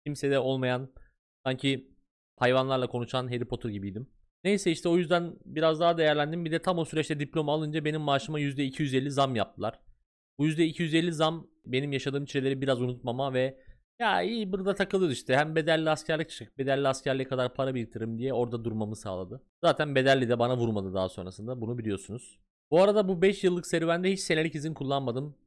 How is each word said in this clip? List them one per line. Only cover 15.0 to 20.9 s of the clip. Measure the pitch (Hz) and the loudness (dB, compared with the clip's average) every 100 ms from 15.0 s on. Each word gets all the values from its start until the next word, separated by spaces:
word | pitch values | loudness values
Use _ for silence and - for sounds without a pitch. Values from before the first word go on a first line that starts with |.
| 180 123 | 2 0
işte, | - 131 | 2 2
hem | 156 160 | 2 0
bedelli | 156 160 156 | 2 2 2
askerlik | 156 - 160 156 | 0 0 -4 -4
çıkacak, | - 117 - | -10 -12 -4
bedelli | 135 135 139 | 0 2 2
askerliğe | 131 143 131 131 | 0 -2 -2 -2
kadar | 127 123 | -2 -2
para | - 135 | -2 -2
biriktiririm." | 131 113 113 113 113 | -2 -4 -6 -6 -4
diye | 131 | -2
orada | 120 120 120 | 0 0 -2
durmamı | 117 110 107 107 | -4 -2 -4 -6
sağladı. | 104 92 92 123 - _ | -6 -6 -8 -12 -18 _
Zaten | 170 147 151 | 2 2 2
bedelli | 135 131 135 120 | 4 6 4 4
de | 120 | 2
bana | 120 127 | 2 2
vurmadı | 117 104 95 | 0 0 -2